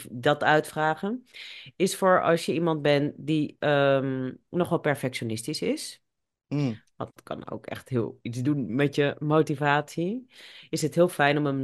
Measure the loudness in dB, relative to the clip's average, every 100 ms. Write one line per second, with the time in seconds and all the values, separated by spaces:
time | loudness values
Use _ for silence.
0 | -8 -2 0 2 4 2 2 -2 -2 -2
1 | -4 -8 _ -20 -18 -18 -18 -4 -4 0
2 | 4 4 4 2 0 -2 0 0 2 2
3 | 2 -4 -2 -2 -2 -2 0 4 4 2
4 | 0 -4 -6 -10 _ -4 0 0 0 -2
5 | -4 -4 -6 -6 -6 -6 -4 -4 -8 -16
6 | _ _ _ _ -6 -2 -2 -4 _ -12
7 | -12 -12 -12 -12 -10 -12 -10 -14 -4 -2
8 | -2 -6 -10 -4 0 0 0 0 0 2
9 | 0 0 2 4 4 2 2 2 0 -4
10 | -4 -4 -10 -20 -20 -20 -8 -2 0 4
11 | 4 6 4 4 0 0